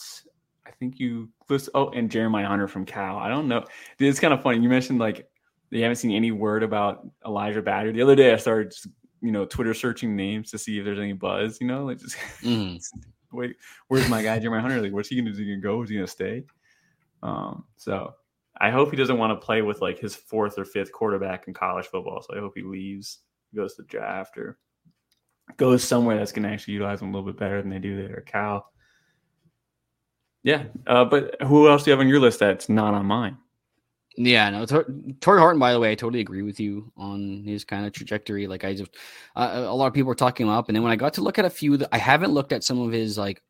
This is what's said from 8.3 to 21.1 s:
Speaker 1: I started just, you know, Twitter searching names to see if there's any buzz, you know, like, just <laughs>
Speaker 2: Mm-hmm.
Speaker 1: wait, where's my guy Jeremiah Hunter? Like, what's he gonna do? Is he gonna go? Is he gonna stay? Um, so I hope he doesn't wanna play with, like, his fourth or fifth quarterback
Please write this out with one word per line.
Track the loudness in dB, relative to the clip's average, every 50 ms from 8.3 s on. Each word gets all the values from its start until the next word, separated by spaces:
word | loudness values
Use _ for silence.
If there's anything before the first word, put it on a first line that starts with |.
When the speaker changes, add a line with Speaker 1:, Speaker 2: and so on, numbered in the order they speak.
| 8
Speaker 1:
I | 6
started | 4 0 0 0 0 -2 -8
just, | -14 -20 -20 -20 _ _ _ _ _
you | -4 -2
know, | -2 -2 -2
Twitter | -4 -4 -4 -2 -2 -2
searching | -2 -2 -4 -4 -4 -4 -4 -4
names | -4 -4 -4 -6 -6 -8 -10
to | -12 -12
see | -8 -8 -6 -6
if | -6
there's | -6 -6 -6
any | -6 -6 -6
buzz, | -6 -6 -4 -2 -2 -4 -4 -6 -6
you | -6 -6
know, | -4 -6 -6
like, | -8 -10 -10
just | -12 -14 -14
<laughs> | -14 -14 -16 -16 -8 -4
Speaker 2:
Mm-hmm. | -2 -2 -2 -2 -4 -8 -12 -16 -18 -18 -20 -20 -20 _ _ _ _ -12
Speaker 1:
wait, | -10 -10 -10 -10 -14 _ -20 -20 -20 _
where's | _ 0 2 2 2
my | 2 0
guy | 0 0 -2 -2
Jeremiah | -2 -2 -2 -2 -2
Hunter? | -2 -2 -2 -4
Like, | -4 -4
what's | -6 -6 -4
he | -4
gonna | -4 -4 -4
do? | -6
Is | -6
he | -8
gonna | -8 -8 -6
go? | -4 -4 -4 -4 -4
Is | -6
he | -6
gonna | -6 -6 -6
stay? | -8 -8 -8 -8 -6 -8 -12 -16 _ _ _ _ _ _ _ _ _ _ _ _ _ _ -10
Um, | -10 -8 -8 -8 -10 -12 -14 -16 _ _
so | _ -8 -8 -6 -6 -8 -10 -14 _ _ _ _ _ _ _ _ -2
I | 0 0
hope | 2 2 2 2
he | 2
doesn't | 0 0 2 2 2
wanna | 2 0 0
play | -2 -2 -2 -2 0 0
with, | -2 -2 -4
like, | -4 -4 -4 -6
his | -10 -12 -12
fourth | -14 -14 _ -4 -2 -2 -2 -4 -8
or | -10
fifth | -8 -6 -8 -8 -8
quarterback | -6 -4 -4 -2